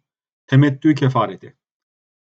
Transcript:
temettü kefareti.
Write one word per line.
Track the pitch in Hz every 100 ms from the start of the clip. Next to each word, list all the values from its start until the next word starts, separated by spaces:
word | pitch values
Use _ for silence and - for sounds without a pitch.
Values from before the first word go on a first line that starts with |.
| _ _ _ _ -
temettü | 135 147 135 156
kefareti. | 143 135 127 104 92 - _ _ _ _ _ _ _ _